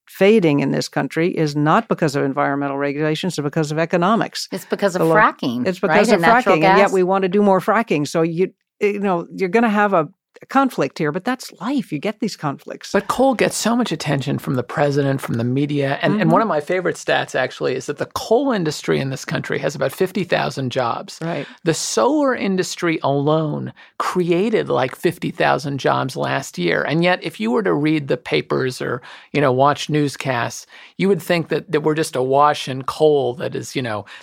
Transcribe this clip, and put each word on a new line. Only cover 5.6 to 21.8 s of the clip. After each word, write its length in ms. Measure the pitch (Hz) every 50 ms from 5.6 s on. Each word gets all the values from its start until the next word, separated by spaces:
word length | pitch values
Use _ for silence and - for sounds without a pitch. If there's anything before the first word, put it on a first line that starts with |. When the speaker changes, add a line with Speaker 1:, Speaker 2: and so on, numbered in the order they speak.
| 123
Speaker 1:
it's 120 | 190 180 -
because 300 | - 185 156 202 208 233
Speaker 2:
right? 0 |
Speaker 1:
of 40 | 226
Speaker 2:
And 80 | 175
natural 340 | 170 226 226 247 240 202 185
Speaker 1:
fracking, 80 | 156 160
and 120 | 185 190 208
yet 60 | 202
Speaker 2:
gas. 60 | 190
Speaker 1:
we 100 | 196 190 185
want 180 | 175 190 196
to 60 | 190 185
do 120 | 180 208
more 200 | 208 202 190 185
fracking. 460 | - - 196 220 233 - - 147 147
So 140 | - - 170
you, 300 | 165 170 165 165 185 - - _ _ _ _ _
you 180 | 226 202 202 202
know, 260 | 196 202 180 170 - - 175
you're 140 | 180 190 180
gonna 220 | 180 226 233 226
have 240 | 202 214 208 208 196
a 140 | 170 156 - - _ _ _ _ - - -
conflict 500 | - 269 269 254 - - 151 139 - -
here, 140 | 165 147
but 120 | 147 185 -
that's 280 | 247 254 247 - - - -
life. 320 | 180 233 294 269 - -
You 80 | 156 143
get 180 | - 202 220 -
these 180 | 233 214 -
conflicts. 540 | - - 147 139 - - - - - - -
Speaker 3:
But 160 | - 196 196
coal 280 | - - - 262 269 254
gets 220 | 196 185 165 -
so 200 | - - 208 240
much 160 | 247 240 -
attention 480 | 165 156 - 151 151 139 127 143 139 131
from 160 | - 156 143
the 80 | 127 120
president, 560 | - - - 147 143 139 143 139 139 135 135
from 160 | - - 139
the 80 | 113 117
media. 520 | 123 127 139 147 143 147 143 139 135 143 147
And, 120 | - 156 147
and 80 | 214
Speaker 1:
Mm-hmm. 80 | 185 160
Speaker 3:
one 120 | 165 196
of 60 | 226 208
my 120 | 165 151
favorite 360 | 147 - 180 185 175 170 147
stats, 400 | - - - 147 139 135 - -
actually, 400 | 143 127 123 - - 147 139 127
is 100 | 135 -
that 120 | - 147 -
the 80 | 151 - _
coal 340 | - - - 220 247 294 269
industry 480 | 233 202 170 151 147 - - - 160 151
in 120 | 139 135
this 140 | 131 - -
country 360 | - 156 139 139 - - -
has 160 | - 156 147
about 160 | 147 135 135
fifty 320 | - - 190 185 185 208 165
thousand 460 | - 170 151 143 147 135 147 135 123
jobs. 480 | - 131 123 117 - - - - - -
Speaker 1:
Right. 240 | 160 165 170 147 - - - _
Speaker 3:
The 100 | _ 165
solar 640 | 156 -